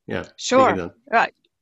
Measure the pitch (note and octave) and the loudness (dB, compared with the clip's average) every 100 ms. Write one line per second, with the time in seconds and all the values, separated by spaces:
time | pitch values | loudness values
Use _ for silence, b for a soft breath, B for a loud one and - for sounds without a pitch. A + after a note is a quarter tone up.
0 | - F#2+ - - - B3+ B3+ G#2+ E2+ - | -10 -8 -8 -12 0 2 4 2 -6 -12
1 | - A3+ - - _ _ | -4 -2 -2 -4 _ _